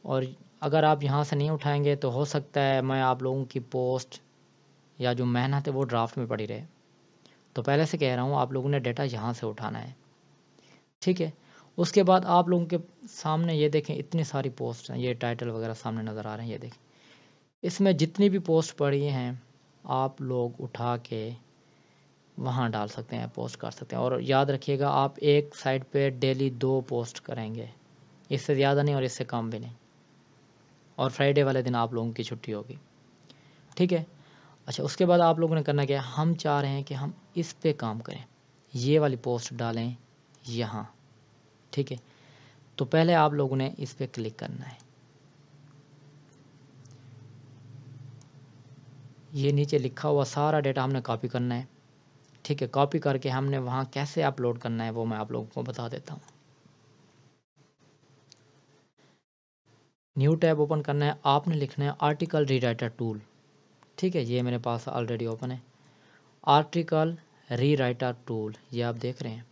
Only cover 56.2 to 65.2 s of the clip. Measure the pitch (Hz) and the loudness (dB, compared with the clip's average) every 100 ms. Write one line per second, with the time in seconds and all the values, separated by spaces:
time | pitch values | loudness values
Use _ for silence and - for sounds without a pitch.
56.2 | - _ _ _ _ _ _ _ _ _ | -16 _ _ _ _ _ _ _ _ _
57.2 | _ _ _ _ _ _ _ _ _ 135 | _ _ _ _ _ _ _ _ _ _
58.2 | _ - 120 _ _ _ _ _ _ _ | _ -20 _ _ _ _ _ _ _ _
59.2 | _ _ _ _ _ _ _ _ _ 139 | _ _ _ _ _ _ _ _ _ 2
60.2 | 139 165 165 151 147 156 143 143 147 151 | 2 6 4 4 2 2 0 0 0 2
61.2 | 147 143 143 156 139 - 143 139 147 147 | 2 4 2 -2 -2 -2 -2 0 0 0
62.2 | 165 156 139 131 123 117 120 - 117 107 | 0 0 2 2 2 0 -4 -4 -6 -6
63.2 | - _ _ _ _ _ _ - 185 180 | -12 _ _ _ _ _ _ -4 -2 0
64.2 | 120 123 123 123 120 117 131 127 117 113 | 0 0 0 -2 -2 -4 -4 -4 -4 -4